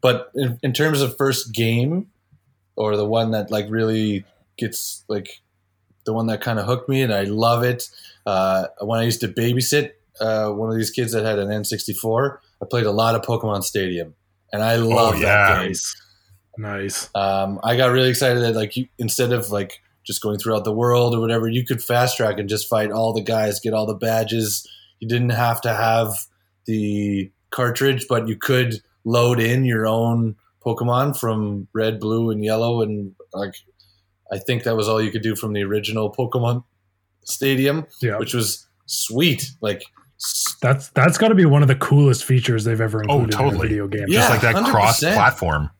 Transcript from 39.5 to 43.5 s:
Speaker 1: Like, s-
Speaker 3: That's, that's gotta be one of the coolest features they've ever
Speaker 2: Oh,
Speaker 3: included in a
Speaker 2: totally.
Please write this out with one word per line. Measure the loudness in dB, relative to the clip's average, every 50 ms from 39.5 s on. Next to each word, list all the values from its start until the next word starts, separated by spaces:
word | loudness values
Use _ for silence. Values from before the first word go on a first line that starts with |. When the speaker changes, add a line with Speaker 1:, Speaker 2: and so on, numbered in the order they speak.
| -10 _
Speaker 1:
Like, | -4 -4 -4 -4 -8 -18 _ _ _ _ _ _
s- | -10 -8 -6 -4 -4 -4 -6 _
Speaker 3:
That's, | 0 0 0 0 -2 -4
that's | _ 2 2 2 4 4
gotta | 4 4 6
be | 6 6
one | 6 6 6
of | 6 4
the | 4
coolest | 2 2 4 6 6 8 6 6 4 2
features | 2 2 2 4 2 0 0 0
they've | 0 0 0
ever | 0 0 0 -2 0 2
Speaker 2:
Oh, | 2 2
Speaker 3:
included | 2
in | 2 0
a | 2 2
Speaker 2:
totally. | 2